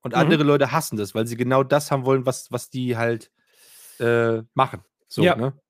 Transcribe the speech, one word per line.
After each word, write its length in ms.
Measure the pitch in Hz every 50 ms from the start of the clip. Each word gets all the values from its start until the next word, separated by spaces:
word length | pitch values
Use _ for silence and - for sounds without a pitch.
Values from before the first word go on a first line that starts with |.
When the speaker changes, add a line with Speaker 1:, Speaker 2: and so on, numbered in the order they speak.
| _
Speaker 1:
und 100 | 127 120
Speaker 2:
Mhm. 80 | 127
Speaker 1:
andere 220 | 139 156 165 147 151
Leute 280 | 147 143 139 139 -
hassen 240 | - 160 - - 113
das, 180 | 107 104 98 -
weil 140 | 107 113
sie 80 | 117 120
genau 280 | 113 123 123 131 135 139
das 280 | 135 143 147 143 -
haben 140 | 143 139 123
wollen, 200 | 131 135 135 123
was, 240 | 131 127 - - _
was 200 | 120 127 - -
die 260 | - 131 127 123 120
halt, 340 | 113 117 117 117 113 - _ _ _ _ _ _ _ _ _ - - - - - -
äh, 420 | 123 117 117 117 117 117 113 113 113 _ _
machen. 320 | 135 135 - - 82 _ _ _ _ _ _
So, 120 | - -
Speaker 2:
Ja. 140 | 156 180 147
Speaker 1:
ne? 240 | 110 120 139 139 _ _